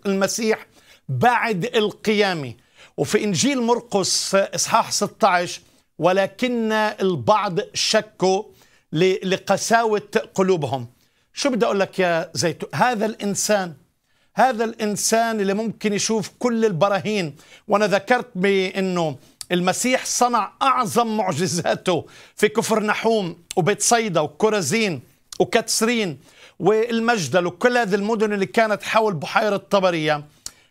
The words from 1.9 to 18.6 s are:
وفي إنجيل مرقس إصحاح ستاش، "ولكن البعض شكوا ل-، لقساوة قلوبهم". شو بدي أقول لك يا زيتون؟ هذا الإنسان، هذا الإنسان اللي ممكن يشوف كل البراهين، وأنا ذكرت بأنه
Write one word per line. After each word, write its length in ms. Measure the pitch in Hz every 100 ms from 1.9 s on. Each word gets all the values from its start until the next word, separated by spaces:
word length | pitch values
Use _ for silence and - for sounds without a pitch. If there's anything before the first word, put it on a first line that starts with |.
| - - 208 202 170 131 - _ _ - -
وفي 280 | 147 214
إنجيل 380 | 214 165 254 269
مرقس 720 | 233 240 233 202 180 - -
إصحاح 580 | 196 190 175 - 226 -
ستاش، 680 | - 202 - 208 180 175 - _ _ _ -
"ولكن 720 | 160 190 196 196 247 240 220
البعض 840 | 220 214 214 190 170 110 208 202 170 -
شكوا 680 | - - 214 214 - 185 190 214 - _ _ _
ل-، 380 | 156 185 185 190
لقساوة 800 | 185 - 196 - 226 233 208 196 214 -
قلوبهم". 520 | - 190 180 139 131 120 _ _ _ _
شو 160 | - 285
بدي 160 | 247 226
أقول 140 | 202
لك 180 | 185 -
يا 320 | 180 165 185
زيتون؟ 340 | - 170 151 -
هذا 320 | 147 233 226 214
الإنسان، 680 | 220 202 190 - 208 175 147 _ _ _ _ _
هذا 300 | - 254 220
الإنسان 760 | 226 - 214 202 - 226 233 220
اللي 140 | 196
ممكن 380 | 196 226 - 214
يشوف 380 | 202 - 220 175 -
كل 260 | 247 226
البراهين، 720 | 220 165 196 196 208 208 160 139 - - -
وأنا 180 | 202 208
ذكرت 420 | 196 196 247 247
بأنه 840 | 185 196 196